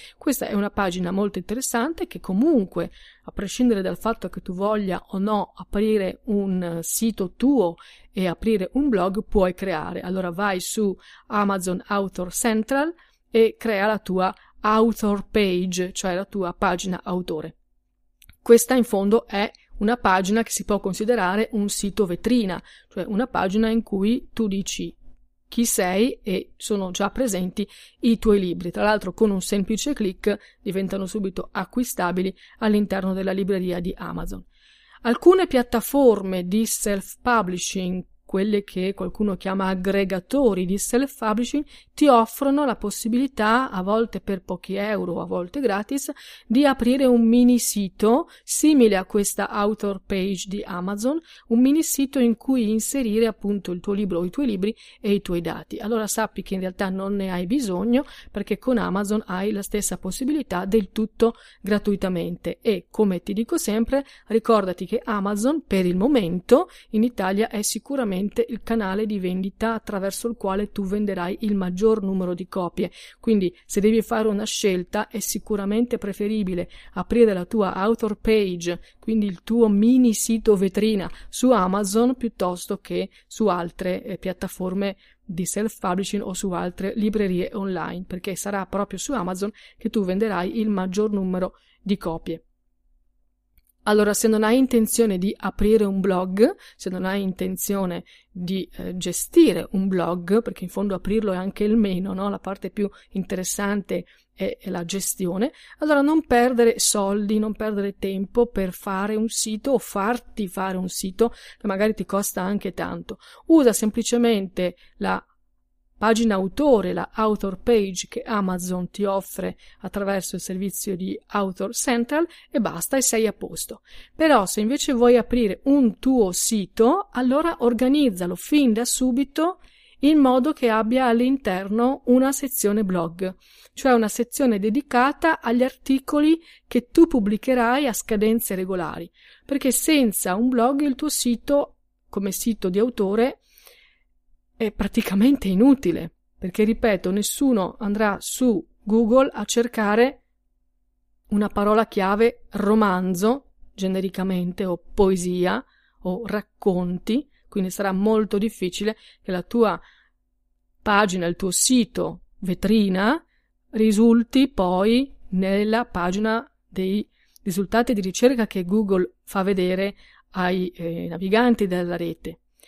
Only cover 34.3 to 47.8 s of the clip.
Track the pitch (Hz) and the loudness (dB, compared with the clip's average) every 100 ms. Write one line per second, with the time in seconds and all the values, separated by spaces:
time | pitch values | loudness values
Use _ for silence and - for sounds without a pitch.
34.3 | 180 - _ _ _ _ - 233 240 349 | -10 -16 _ _ _ _ -6 -2 4 6
35.3 | 381 349 254 247 226 - 285 262 202 190 | 6 4 0 0 -2 0 4 6 4 0
36.3 | 185 180 214 226 - 220 196 - - 247 | -4 -2 0 0 -2 -4 -4 -6 -6 0
37.3 | 233 185 180 - 190 180 185 - _ - | 0 0 -4 -6 -6 -4 -6 -8 _ -6
38.3 | 190 208 208 202 185 185 196 185 - 208 | -2 0 -2 -2 -4 -4 -4 -6 -4 -4
39.3 | 180 190 190 190 190 190 196 190 185 - | -4 -4 -2 -2 -2 -2 0 0 -4 -2
40.3 | 277 254 185 175 202 - 247 277 - 220 | 2 2 2 -2 -4 0 0 -2 -4 -4
41.3 | 214 240 294 294 - _ - 294 240 220 | -2 -2 -4 -6 -14 _ 2 6 6 4
42.3 | - 277 277 285 208 208 - 226 240 269 | -2 0 2 0 -2 -6 -6 -2 -2 -2
43.3 | - 214 240 262 190 185 220 226 196 - | -2 0 2 0 -4 -2 0 0 -4 -6
44.3 | 190 - 180 - 190 208 196 180 175 175 | -8 -6 -10 -6 -6 -4 -4 -4 -6 -4
45.3 | 185 180 285 247 196 208 277 - - - | -6 -6 -2 0 -2 -4 -6 -6 -12 -14
46.3 | - - 233 285 269 233 262 262 240 226 | -12 0 4 4 4 2 4 4 6 6
47.3 | 240 247 240 - 208 | 6 6 4 2 -4